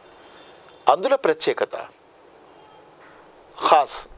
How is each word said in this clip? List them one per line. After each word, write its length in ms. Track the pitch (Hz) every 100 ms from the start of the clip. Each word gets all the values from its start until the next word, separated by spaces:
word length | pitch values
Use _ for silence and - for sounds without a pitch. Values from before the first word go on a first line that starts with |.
| - - - - - - - - -
అందులో 260 | 151 220 269
ప్రత్యేకత 680 | 180 156 - 123 104 - - - _ _ - - - - - - - - - - - - - - -
ఖాస్. 380 | 160 135 - -